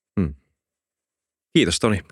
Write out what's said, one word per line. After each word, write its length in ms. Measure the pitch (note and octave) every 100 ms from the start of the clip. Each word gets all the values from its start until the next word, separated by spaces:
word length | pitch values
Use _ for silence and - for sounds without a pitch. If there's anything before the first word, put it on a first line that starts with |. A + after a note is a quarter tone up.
| _ -
Mm. 140 | E2 C#2+ _ _ _ _ _ _ _ _ _ _ _ E3+
Kiitos 220 | F#2 -
Toni, 200 | A2+ G2+ -